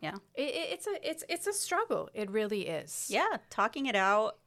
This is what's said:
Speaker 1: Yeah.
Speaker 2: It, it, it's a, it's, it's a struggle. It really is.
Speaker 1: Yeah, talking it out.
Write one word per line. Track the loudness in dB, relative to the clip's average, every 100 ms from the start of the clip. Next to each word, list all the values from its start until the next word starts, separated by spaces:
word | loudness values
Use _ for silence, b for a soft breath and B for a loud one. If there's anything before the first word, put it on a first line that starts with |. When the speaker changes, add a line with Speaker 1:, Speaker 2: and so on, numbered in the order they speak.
Speaker 1:
Yeah. | -8 -8 _
Speaker 2:
It, | -4 -2
it, | -2 -2
it's | -4 -4
a, | -4 -4
it's, | -6 -4
it's | -2 -2
a |
struggle. | -2 0 0 2 0 -2
It | -4 -2
really | 0 0 0 -2
is. | -4 -4 -6 -2
Speaker 1:
Yeah, | 2 2 0 -4
talking | 0 0 0
it | 0 4
out. | 6 6 4 -2